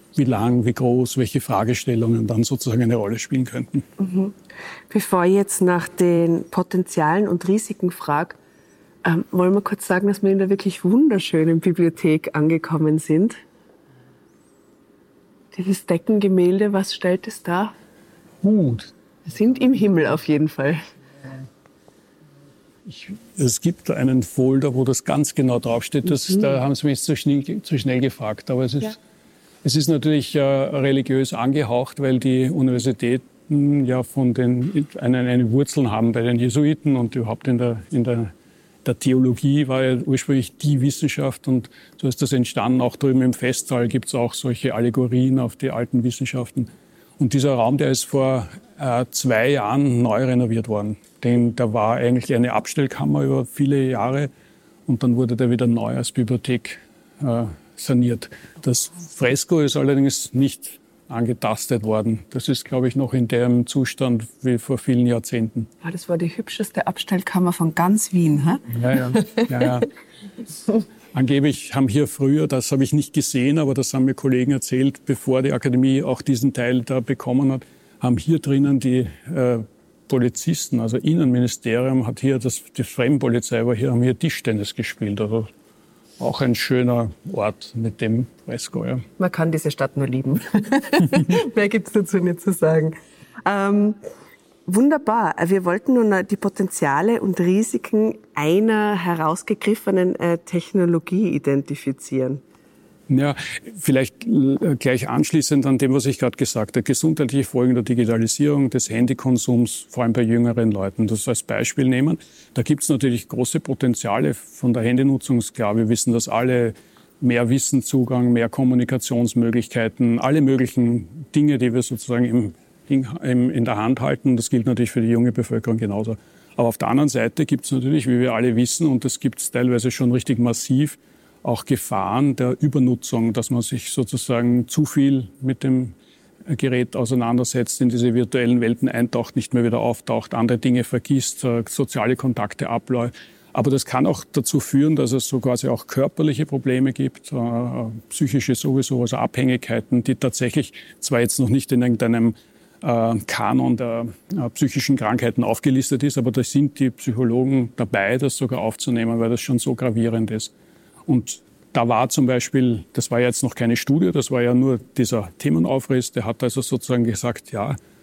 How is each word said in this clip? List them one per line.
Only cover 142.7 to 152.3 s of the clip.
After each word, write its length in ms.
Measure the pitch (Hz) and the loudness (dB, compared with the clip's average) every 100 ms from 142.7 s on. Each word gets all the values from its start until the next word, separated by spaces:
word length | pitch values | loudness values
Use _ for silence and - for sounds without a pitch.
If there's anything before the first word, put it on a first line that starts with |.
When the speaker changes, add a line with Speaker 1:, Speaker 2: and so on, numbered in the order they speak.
| 113 - 123 120 - - - - | -4 -2 -2 -2 -6 -20 -20 -8
Speaker 1:
Aber 180 | - 123 | -2 0
das 140 | 135 - | 0 0
kann 200 | 127 139 | 0 0
auch 200 | - - | 0 -2
dazu 280 | 147 - 143 | -4 0 -2
führen, 360 | - 139 151 151 | 0 2 2 2
dass 160 | 127 | 0
es 160 | 127 - | -2 -2
so 120 | 131 | -2
quasi 300 | 131 123 131 | 0 -2 -2
auch 180 | 120 - | -4 -4
körperliche 580 | - 143 - 156 139 151 | -2 -2 0 -2 0 -4
Probleme 460 | 139 131 127 135 | -2 -2 0 0
gibt, 400 | 127 135 - - | 0 -4 -6 -8
äh, 40 | 135 117 117 123 123 113 110 - | -4 -2 -2 -4 -6 -6 -10 -12
psychische 460 | - 143 139 - 123 | -2 0 0 0 -2
sowieso, 460 | 151 135 127 127 | 0 0 0 0
also 160 | 120 120 | -2 -2
Abhängigkeiten, 840 | 117 - 127 123 - 113 - 123 | -2 0 0 0 -2 -4 0 0
die 120 | 117 131 | 0 0
tatsächlich 580 | 131 - 123 151 - - - - | -2 -2 -2 -2 -4 -10 -20 -12
zwar 220 | - 123 | -2 0
jetzt 180 | 120 - | 0 0
noch 100 | 120 | 2
nicht 220 | 135 - | 2 2
in 100 | 127 | 2
irgendeinem, 540 | 123 117 117 117 113 | 2 2 2 2 2